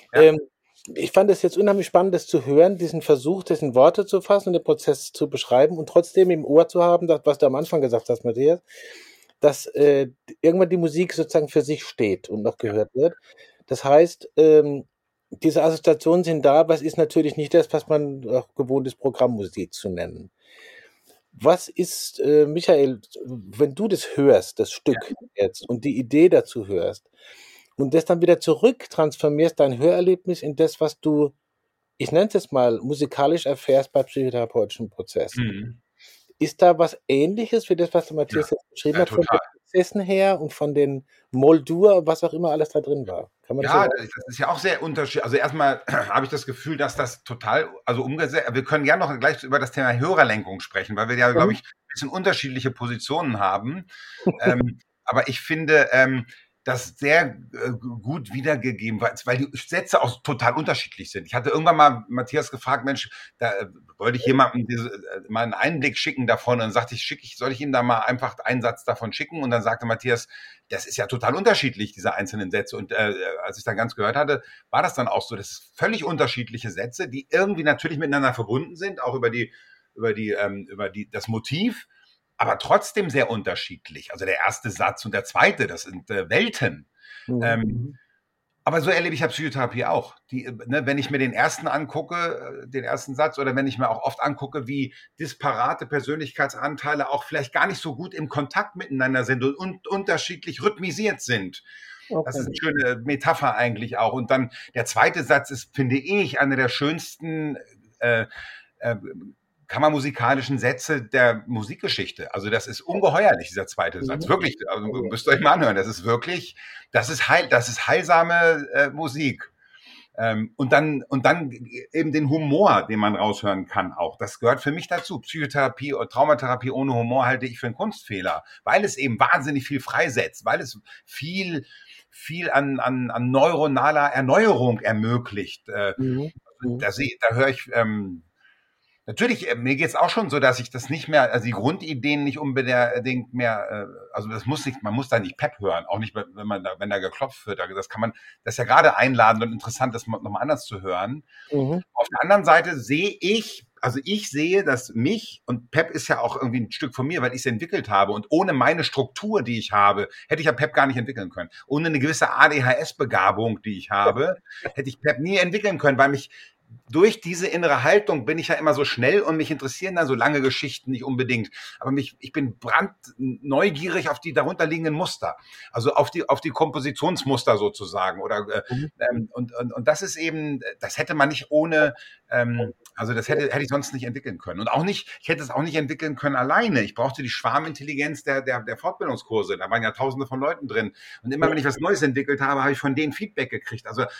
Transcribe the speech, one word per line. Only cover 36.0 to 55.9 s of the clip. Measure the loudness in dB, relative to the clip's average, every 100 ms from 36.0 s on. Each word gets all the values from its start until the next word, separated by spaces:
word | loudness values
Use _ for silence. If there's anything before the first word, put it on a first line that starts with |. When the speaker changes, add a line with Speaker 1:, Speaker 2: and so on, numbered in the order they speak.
| -20 _ _ _
Speaker 2:
Ist | -4 6
da | 6 6
was | 2 0 0
Ähnliches | 2 2 0 -2 -2 0
für | 0
das, | 2
was | 0 0
der | -2
Matthias | -2 -2 -2
Speaker 1:
Ja. |
Speaker 2:
jetzt | -4 -6
beschrieben | -6 0 2
Speaker 1:
Ja, |
Speaker 2:
hat, | 2
von | 2 2
Speaker 1:
total. |
Speaker 2:
den | 2 0
Prozessen | _ _ 0 0 -2
her | 0 2 4 2
und | -2
von | -4 -2
den | 2 0 0 -10 _ _
Moldur, | 4 8 8 6 4 6 6 4
was | 0
auch | -2
immer | -2 0
alles | 0 0
da | 0
drin | -2 -4 -4
war? | -10 -12 _
Kann | -6 -2
man | 2
das |
Speaker 1:
Ja, | 4
Speaker 2:
so | 4 2
Speaker 1:
das, | -6
das | -12 -14
ist | -4
ja | -2
auch | 0
sehr | 0 -2
unterschied-, | -2 -4 -2 -2
also | 0 0
erstmal | 2 2 2 2 -2
<clears throat> | -2 0
habe | 0 0
ich |
das | -4 -8
Gefühl, | -10 -8 -4
dass | -2 -2
das | -6 -8
total, | -14 -8 0 0 0 -4
also | -4 -2
umgesetzt, | -2 -2 -2 -2 -2
wir | -2
können | 0 0
gerne | 4 2 2
noch | 0
gleich | 0 0
über | 0 -2
das | 0
Thema | -2 0 0
Hörerlenkung | 2 4 4 2 -6 -10
sprechen, | -8 -6 -4 -4
weil | -2
wir | 2
ja, | 4
Speaker 2:
Mhm. |
Speaker 1:
glaub | 4 2
ich, | 0
ein | -6 -20 -16
bisschen | -10 -8
unterschiedliche | -2 0 0 -2 -4 -4
Positionen | -4 -6 -6 -4 -4 -2 0
haben. | 0 0 -4 -8 -12 -20 -20 -4 -2
Speaker 2:
<laughs> | 0
Speaker 1:
Ähm, | 2 2 0 -6 _ _
aber | -2 0 0
ich | -4
finde, | -4 -2 4 6 6